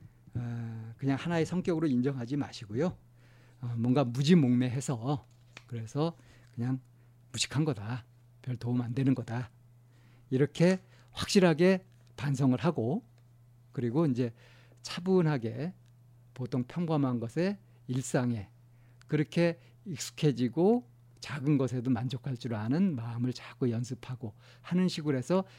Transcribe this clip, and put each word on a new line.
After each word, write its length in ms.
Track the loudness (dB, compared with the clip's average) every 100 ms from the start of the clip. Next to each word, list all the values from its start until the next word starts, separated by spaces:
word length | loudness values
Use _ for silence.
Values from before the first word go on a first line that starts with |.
| -20 -20 -12 -8
어, 580 | -6 -8 -8 -10 -14 -6
그냥 200 | -2 -2
하나의 280 | -2 0 0
성격으로 420 | -2 -2 0 2
인정하지 500 | 2 2 -2 -4 -4
마시고요. 600 | -4 -8 -8 -2 -2 -2 -14 -20 -20 -20 -20 -12
어, 120 | -8 -2
뭔가 260 | 2 2
무지몽매해서 1200 | 2 0 6 6 6 4 2 -2 -4 -4 -2 -4 -6 -20 -20 -20 -12
그래서 480 | -10 -8 -4 -4 -4 -16 -20 -18
그냥 260 | -6 -4 -4 -8 _ -20 _ -16
무식한 340 | -8 -4 0 0
거다. 400 | -2 -6 -10 -10 _ -20 _
별 160 | -10 -6
도움 240 | -2 -2
안 120 | -2
되는 220 | 0 2 2
거다. 340 | -2 -6 -8 -12 -20 -20 _ _ -20 -20 -4
이렇게 500 | 2 2 4 4 4 -2 -20 -18
확실하게 760 | -10 2 6 6 6 6 4 0 -20 -20 -8
반성을 400 | -4 2 2 4
하고 440 | 0 0 0 -2 -6 _ _ _ -20 -20 _
그리고 340 | -4 -2 2 2
이제 280 | 2 -2 -4 -20 -20 -20 -20
차분하게 920 | -12 -8 2 4 4 2 -2 -4 -8 -8 -20 -20 -20 -20 -20
보통 300 | -10 -4 -4 -4
평범한 540 | -4 -2 0 0 0
것에 380 | -4 -2 -2 -4 -12 -20 -6
일상에 640 | -4 -2 0 0 -2 -8 -18 -20 -20 -20 -20 -4
그렇게 520 | -2 0 2 0 0 -12 -20 -12
익숙해지고 1000 | -10 -10 0 0 2 0 2 2 2 -2 -18 -20 -20
작은 380 | -12 -4 0 2
것에도 320 | 2 -2 0
만족할 480 | 0 -2 -6 -6 -8
줄 160 | -4
아는 420 | -4 0 2 2 0
마음을 360 | -6 -4 -4
자꾸 380 | -4 -12 -4 -2
연습하고 640 | 0 -4 -8 -10 -10 -10 -12 -20 -20
하는 260 | -2 0 0
식으로 300 | 0 -2 -2
해서 280 | 0 0 -2